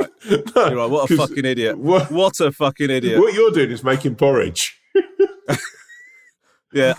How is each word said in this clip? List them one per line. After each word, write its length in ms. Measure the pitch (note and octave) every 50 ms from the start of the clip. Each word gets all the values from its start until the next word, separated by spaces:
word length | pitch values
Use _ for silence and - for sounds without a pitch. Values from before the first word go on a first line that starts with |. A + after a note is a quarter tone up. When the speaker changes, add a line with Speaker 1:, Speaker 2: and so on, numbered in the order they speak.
Speaker 1:
right. 100 | F#2 - _ _
Speaker 2:
<laughs> 120 | - A3 G3 D3 - - -
No, 120 | B3 G#3+
Speaker 1:
You're 100 | D#3+ B2+
right. 140 | A#2+ A#2 A#2+
What 140 | C#3 D3+ C3+ C3
a 60 | E3+
Speaker 2:
'cause 120 | D#3 D3 -
Speaker 1:
fucking 160 | - C#3+ C3
idiot. 320 | C3 B2+ A#2+ A2+ A2 - G2
Speaker 2:
what, 320 | B2+ D#3 F#3 F#3 - D3
Speaker 1:
What 280 | D3+ F3 F#3+ F#3+ - -
a 120 | E3 C#3
fucking 380 | - - D3+ C3+ - - D3 C#3
idiot. 280 | C3 C3 A#2+ A#2+ - E3
Speaker 2:
what 140 | G3+ A3+
you're 180 | G3 G#3 A3+ A3
doing 180 | F3 D#3+ C3+ A#2
is 120 | A#2+ A2+
making 340 | C3 C3 C3+ C#3 - C#3+ A2+
porridge. 600 | - C#3+ C#3 C3+ A#2 F#2 F2 E2+ - - - - _ _ _ -
<laughs> 540 | G4 F4 - - - G4 G4 - - - - C#3 - - - - - - - - - - - _ _ _ _ _ _ _ _ _ _ _ _
Speaker 1:
Yeah, 220 | - C#3+ C3 C3 B2+